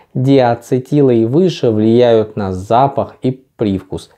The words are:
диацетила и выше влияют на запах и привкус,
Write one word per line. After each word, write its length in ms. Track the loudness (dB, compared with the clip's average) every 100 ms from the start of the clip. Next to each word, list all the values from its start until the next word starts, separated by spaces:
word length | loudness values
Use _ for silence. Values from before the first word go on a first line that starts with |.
| _
диацетила 960 | -4 2 2 2 -2 -4 -6 -2 0 2
и 140 | 2
выше 460 | 0 0 0 0 -2
влияют 640 | 0 2 2 4 2 0
на 180 | -4 -6
запах 640 | -6 -2 0 0 -2 -8 -6
и 200 | -6 -6 _ -6
привкус, 540 | -4 -4 -6 -14 -14